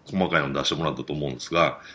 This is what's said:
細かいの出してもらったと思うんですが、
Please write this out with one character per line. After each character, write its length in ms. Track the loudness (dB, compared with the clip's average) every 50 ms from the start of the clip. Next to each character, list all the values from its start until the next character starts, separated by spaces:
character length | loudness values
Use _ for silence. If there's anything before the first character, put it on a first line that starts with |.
| -12
細 240 | -4 0 0 2 4
か 100 | 4 2
い 80 | 2
の 60 | 2 0
出 120 | 0 0
し 40 | 0
て 60 | 0
も 100 | 0 0
ら 60 | -2
っ 40 | -2
た 80 | -4 -6
と 100 | -6 -4
思 140 | -2 -2
う 40 | -4
ん 20 | -4
で 40 | -6
す 140 | -6 0 2
が、 260 | 4 4 4 2 -4 -14 -18